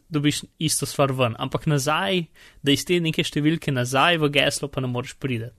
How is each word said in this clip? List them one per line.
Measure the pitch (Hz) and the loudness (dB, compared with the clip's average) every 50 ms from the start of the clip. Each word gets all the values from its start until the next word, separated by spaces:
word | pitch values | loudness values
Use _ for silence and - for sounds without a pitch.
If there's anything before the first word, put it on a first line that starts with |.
| _ | _
dobiš | - 160 151 143 147 143 - - - _ | -4 -2 0 2 2 0 0 -4 -10 _
isto | - 165 151 - - - | -4 -2 -2 -2 -2 -4
stvar | - - - 143 131 131 | -4 0 0 0 0 2
ven. | 131 127 117 110 - | 0 0 0 0 -4
Ampak | 127 135 - - - 156 | -6 -4 -4 -2 0 0
nazaj, | 147 143 127 147 151 165 190 196 190 180 165 - _ - - - - - | 0 0 2 0 0 0 0 0 0 -2 -2 -4 _ -20 -20 -20 -16 -4
da | - 139 | 0 2
iz | 143 135 - | 2 2 2
te | - 180 175 | 0 0 2
neke | 170 160 160 - | 2 0 0 0
številke | 170 - - 151 147 151 165 160 - - | -2 -2 0 2 2 2 2 2 0 -2
nazaj | 143 127 123 123 135 135 143 170 175 165 | -2 0 0 0 2 2 4 4 4 2
v | 151 143 | 2 2
geslo | 143 143 135 147 143 - - 139 | 2 2 2 2 0 -2 -6 -6
pa | - - | -4 -4
ne | 131 127 | -4 -2
moreš | 123 123 120 - - | -2 -4 -6 -8 -10
priti, | - - 131 127 113 110 123 - | -8 -6 -4 -4 -4 -6 -8 -12